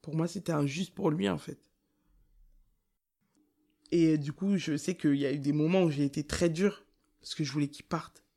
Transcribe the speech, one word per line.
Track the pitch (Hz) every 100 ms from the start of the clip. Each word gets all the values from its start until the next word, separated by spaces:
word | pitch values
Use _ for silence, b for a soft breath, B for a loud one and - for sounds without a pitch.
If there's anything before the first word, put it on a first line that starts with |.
Pour | - 156
moi, | 170
c'était | 196 170
injuste | 156 143 143 190
pour | - 190
lui, | 156 196
en | 170
fait. | - - _ _ _ _ _ _ _ _ - _ _ _ _ _ _ _ _ _ _ _ _ _ _
Et, | 175 160
euh, | 156
du | 143
coup, | - 196 196
je | 160 147
sais | - 180
qu'il | 151 139
y | 139
a |
eu | 143
des | 143
moments | 147 156 185
où | 175
j'ai | 143
été | 143 151
très | 147 - 175
dure, | 160 196 - _ _ _ _
parce | - -
que |
je | 147
voulais | 143 143
qu'il | -
parte. | - 165 - - _